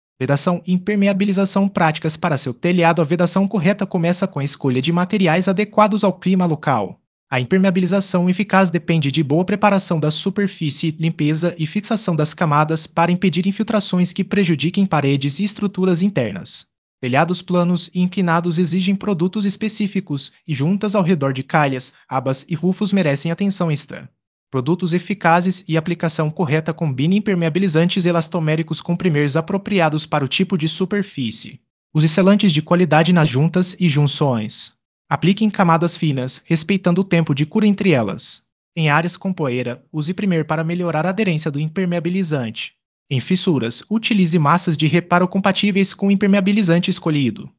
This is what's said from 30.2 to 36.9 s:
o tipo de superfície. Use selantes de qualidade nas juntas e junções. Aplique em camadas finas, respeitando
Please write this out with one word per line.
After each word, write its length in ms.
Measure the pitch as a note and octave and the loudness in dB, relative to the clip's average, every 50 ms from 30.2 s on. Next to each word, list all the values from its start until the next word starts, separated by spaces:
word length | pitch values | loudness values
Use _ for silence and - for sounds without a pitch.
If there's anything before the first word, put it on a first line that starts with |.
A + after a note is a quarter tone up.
| C#3 | -2
o 20 | |
tipo 300 | B2 - - F#3+ - G3 | 0 0 -2 0 0 -2
de 100 | D#3 D3+ | -2 -2
superfície. 920 | D#3 - - F#3+ F3+ G#3+ G3+ F#3+ - - C#3+ B2 A2 A2+ - - - - - _ _ _ _ _ _ - | -2 -2 -2 -4 -2 -2 -4 -4 -4 -6 -6 -6 -6 -6 -8 -10 -12 -16 -20 _ _ _ _ _ _ 0
Use 140 | D#3 D#3 | 2 2
selantes 440 | D#3+ - G3+ F3+ F#3+ G#3 G3+ G#3+ G3 | 2 4 4 4 4 4 4 4 2
de 120 | D3 D#3 D#3 | 2 2 0
qualidade 500 | - F3 F3 F3+ D3 D3+ D#3 E3 E3+ F3+ | 2 2 2 2 4 4 4 4 4 4
nas 160 | F3 D3+ C#3+ | 4 4 2
juntas 460 | A#2 C3 D3+ F3 - F#3 F#3 F3+ - - | 2 2 0 2 2 0 0 -2 -2 0
e 80 | F#3 | 0
junções. 880 | E3 C3 D3 D3 C#3 - - D3+ C#3 B2 A2 G#2+ G#2+ - - - - _ _ _ _ _ _ _ | 2 4 4 2 2 2 0 0 0 0 -2 -2 -4 -6 -8 -10 -10 _ _ _ _ _ _ _
Aplique 380 | - D3 - - F3+ G3+ - A3 | -6 -4 0 2 2 2 2 0
em 60 | G#3 | 0
camadas 440 | F#3+ - F#3+ E3+ E3 D#3+ F3 E3 - | 2 2 2 4 4 2 2 0 -2
finas, 460 | - E3+ D3+ C3+ C3 B2 C3 - - _ | -2 -2 -2 0 -2 -4 -6 -6 -6 _
respeitando 560 | - E3+ D#3 D#3+ - G3+ F#3 - F3+ | -2 -2 -2 0 -2 -2 0 2 2